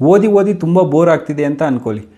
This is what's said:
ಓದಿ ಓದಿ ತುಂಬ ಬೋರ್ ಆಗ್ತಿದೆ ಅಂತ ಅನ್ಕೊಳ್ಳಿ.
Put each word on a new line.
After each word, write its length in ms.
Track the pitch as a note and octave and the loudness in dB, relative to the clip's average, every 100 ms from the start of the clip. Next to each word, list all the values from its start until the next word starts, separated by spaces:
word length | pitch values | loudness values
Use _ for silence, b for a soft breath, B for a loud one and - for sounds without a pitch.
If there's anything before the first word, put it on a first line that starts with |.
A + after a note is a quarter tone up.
ಓದಿ 260 | C#3 G3+ G#3+ | 2 2 4
ಓದಿ 260 | G3+ G3 | 2 0
ತುಂಬ 260 | F#3 E3+ F3 | -2 0 0
ಬೋರ್ 280 | E3+ D3 E3+ | 2 2 2
ಆಗ್ತಿದೆ 360 | D#3 - D3 | 0 -2 -4
ಅಂತ 180 | D3 C#3+ | -4 -2
ಅನ್ಕೊಳ್ಳಿ. 400 | D#3 B2 A#2 G#2+ G#2 | -2 -4 -6 -8 -12